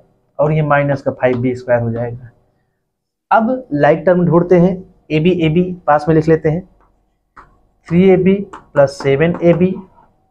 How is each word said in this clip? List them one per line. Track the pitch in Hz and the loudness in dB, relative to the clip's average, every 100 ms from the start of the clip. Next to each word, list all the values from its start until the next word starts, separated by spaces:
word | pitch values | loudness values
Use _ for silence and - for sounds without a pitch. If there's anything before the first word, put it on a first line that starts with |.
| _ _ _ - | _ _ _ -4
और | 151 | -2
ये | 156 | 0
माइनस | 147 143 143 135 | 0 0 0 -4
का | 135 | -6
फ़ाइव | 131 127 120 | -2 -2 -2
बी | 127 123 | -4 -4
स्क्वायर | - 120 | -2 -2
हो | 117 | -2
जाएगा। | 113 120 120 117 _ _ _ _ _ _ _ _ _ - | -6 -8 -12 -18 _ _ _ _ _ _ _ _ _ -2
अब | 208 220 262 - | 0 0 -4 -6
लाइक | 143 143 143 185 | 0 0 2 0
टर्म | 180 170 | 0 2
ढूंढते | 170 175 180 | 2 2 2
हैं, | 185 185 - _ - | 2 -2 -12 _ -6
एबी, | 156 170 180 | -2 0 0
एबी | 156 165 180 180 - | 0 0 -2 -4 -2
पास | 147 147 | 0 2
में | 160 | 0
लिख | 160 | 2
लेते | 160 156 | 0 0
हैं, | 165 - _ _ _ _ _ _ - - _ _ _ - | -4 -8 _ _ _ _ _ _ -20 -20 _ _ _ -2
थ्री | 170 190 | 2 4
ए | 180 | 4
बी | 180 196 202 | 2 0 -4
प्लस | - _ 143 139 - | -16 _ 0 0 0
सेवन | 139 135 165 175 | -2 0 0 0
ए | 170 | 0
बी, | 170 185 214 - _ _ _ _ | 2 0 -4 -14 _ _ _ _